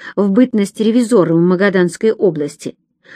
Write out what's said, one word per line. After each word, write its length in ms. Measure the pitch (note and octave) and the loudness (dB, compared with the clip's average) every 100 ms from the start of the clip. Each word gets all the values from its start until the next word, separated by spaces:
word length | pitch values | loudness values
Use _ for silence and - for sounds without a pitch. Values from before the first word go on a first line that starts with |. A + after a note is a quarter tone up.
| - - | -10 -4
в 140 | G3+ | 0
бытность 500 | G3 B3+ G#3+ G3+ - | 2 2 0 -4 -2
ревизором 560 | A3+ A#3 A3 A3+ D#3+ E3 | -2 0 2 2 2 2
в 100 | F3+ | 2
Магаданской 640 | F3+ G3+ F#3 F3+ - A3 | 2 0 0 -2 -2 -2
области. 640 | - F#3+ D3+ D3 - - - _ _ _ | 0 -2 -2 -6 -10 -16 -16 _ _ _